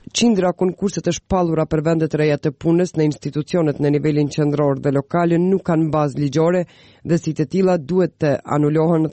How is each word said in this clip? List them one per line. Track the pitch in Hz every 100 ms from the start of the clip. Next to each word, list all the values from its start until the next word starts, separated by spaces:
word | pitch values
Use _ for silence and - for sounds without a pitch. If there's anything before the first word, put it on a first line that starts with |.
| -
Qindra | - 240 208 180 175
konkurse | 185 170 196 170 175
të |
shpallura | 170 - 185 175 160 156
për | 156 151
vendet | 165 156 151
reja | 151 147
të | 156 139
punës | 165 170 180 160
në | 151
institucionet | 147 151 147 151 180 156 135
në | 147
nivelin | 147 147 147 147
qendror | - 147 147 147 139
dhe | 143 139
lokal | - 175 170 170
nuk | 180 190 -
kanë | 160 160
bazë | 151 147 131
ligjore | 143 135 160 180 170 - - - -
dhe | 165
si | 165 151
të | 151
tilla | 185 185 180
duhet | 131 180 175 -
të | 156 135 - 147
anulohen, | 147 156 160 165 156